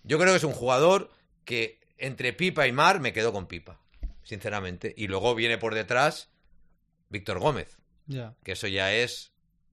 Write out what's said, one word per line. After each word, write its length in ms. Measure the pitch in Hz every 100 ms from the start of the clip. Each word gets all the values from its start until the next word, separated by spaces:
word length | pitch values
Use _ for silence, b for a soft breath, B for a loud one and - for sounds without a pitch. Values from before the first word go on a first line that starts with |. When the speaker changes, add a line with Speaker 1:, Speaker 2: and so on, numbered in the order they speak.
Speaker 1:
yo 160 | - 156
creo 140 | 185
que 60 | 185
es 60 |
un 80 | 151
jugador 580 | - 120 127 165 190 - b b _
que 340 | - 120 113 - _ _
entre 340 | 131 120 127
Pipa 320 | 117 185 160 135
y 60 |
Mar 280 | 127 165 196
me 120 | 127
quedo 180 | 107 113
con 140 | 101 90
Pipa, 340 | 85 - 82 _ - - -
sinceramente. 720 | - 107 107 104 92 90 107 -
Y 80 | 104
luego 280 | 95 113
viene 220 | 113 117 113
por 160 | 113
detrás 540 | 110 95 123 151 - - _ _ - _ _ _ _ _
Víctor 300 | 101 95 92
Gómez, 400 | 143 120 78 - _ _ -
Speaker 2:
Ya. 280 | 135 113 -
Speaker 1:
que 80 | -
eso 140 | 92 104
ya 260 | 95 95
es 400 | 110 120 - - _ _ _ _